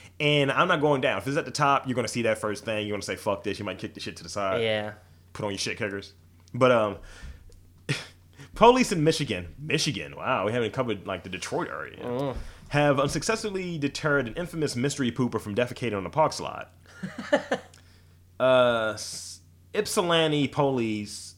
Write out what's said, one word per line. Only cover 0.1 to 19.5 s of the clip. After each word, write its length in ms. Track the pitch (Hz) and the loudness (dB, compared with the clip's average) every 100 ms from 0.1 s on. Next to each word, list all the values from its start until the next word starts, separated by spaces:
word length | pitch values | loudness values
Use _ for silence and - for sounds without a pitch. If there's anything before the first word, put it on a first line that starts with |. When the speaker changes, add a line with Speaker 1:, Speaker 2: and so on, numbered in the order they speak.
| - | -2
Speaker 1:
And 320 | 147 147 135 | 2 4 4
I'm 180 | 127 180 | 4 4
not 120 | 170 | 4
going 200 | 147 139 | 4 4
down. 160 | 135 98 | 2 0
If 100 | 135 | 0
it's 80 | 147 | -2
at 80 | |
the 60 | 131 | -2
top, 360 | 123 143 135 127 | 0 4 4 2
you're 80 | |
gonna 140 | 123 113 | -2 -2
see 140 | 123 | 0
that 160 | 113 107 | 0 2
first 260 | 107 101 | -2 -4
thing. 220 | - 107 104 | -4 -4 -2
You're 80 | |
gonna 80 | 101 | -4
say, 140 | 98 92 | -4 -4
"Fuck 280 | 110 98 | -2 -2
this." 140 | 104 95 | -2 -4
You 60 | |
might 140 | 104 92 | -6 -8
kick 140 | 113 | -10
the 60 | - | -10
shit 160 | 110 90 | -12 -12
to 60 | |
the 60 | 87 | -10
side. 320 | 101 98 95 | -4 0 0
Speaker 2:
Yeah. 300 | 113 107 107 101 - - - | 0 0 -2 -10 -18 -20 -16
Speaker 1:
Put 120 | - | -8
on 60 | 107 | -6
your 80 | 98 | -4
shit 180 | - 92 | -6 -4
kickers. 380 | 107 98 95 - - - - | -4 -6 -10 -18 -20 -20 -12
But, 180 | 120 127 | 2 6
um, 240 | 120 107 98 - - - - - - - - - | 6 4 -2 -10 -16 -16 -16 -20 -20 -20 -12 -6
<laughs> 60 | - - - - - - | -6 -8 -18 -20 -20 -18
police 380 | - 226 254 240 | 6 8 8 4
in 120 | 180 | 4
Michigan. 500 | 151 151 143 92 85 113 | 4 2 0 -4 -6 -10
Michigan. 580 | 151 160 160 98 71 69 | -2 0 0 -2 -8 -6
Wow, 300 | 95 127 98 | -2 0 2
we 60 | |
haven't 200 | 120 110 | 0 0
covered, 340 | 131 120 101 98 | -2 -2 -4 -4
like, 160 | 95 | -6
the 40 | 92 | -6
Detroit 400 | 92 - 135 - | -8 -4 -4 -4
area 280 | 73 67 - | -6 -10 -10
yet. 80 | 123 | -6
Speaker 2:
Mm. 300 | 123 139 117 - - - | -4 -4 -6 -10 -14 -2
Speaker 1:
Have 280 | 147 147 135 | 2 4 4
unsuccessfully 800 | 139 156 - 220 220 190 185 165 | 2 0 -2 -2 -2 -4 -4 -4
deterred 500 | 143 - 156 143 117 | -4 -2 0 0 0
an 60 | |
infamous 400 | 107 175 165 143 | -4 -6 -2 -2
mystery 380 | 120 139 143 123 | 0 -2 0 -2
pooper 260 | 117 123 113 | 0 -2 -2
from 160 | 104 | -4
defecating 420 | 101 120 - 120 101 | -2 -2 -2 -4 -4
on 100 | 90 | -2
a 40 | |
park 220 | 147 151 | 0 0
slide. 340 | - 71 71 - - - - | 0 -6 -8 -12 -18 -20 -16
Speaker 2:
<laughs> 580 | 190 - - 285 - - - - - - - - - - | -14 -12 -2 0 0 -6 -6 -20 -20 -20 -20 -20 -18 0
Speaker 1:
Uh, 540 | 127 127 123 117 110 | 4 6 6 4 0
s-, 460 | 104 - - - - - | -2 -8 -12 -14 -16 -20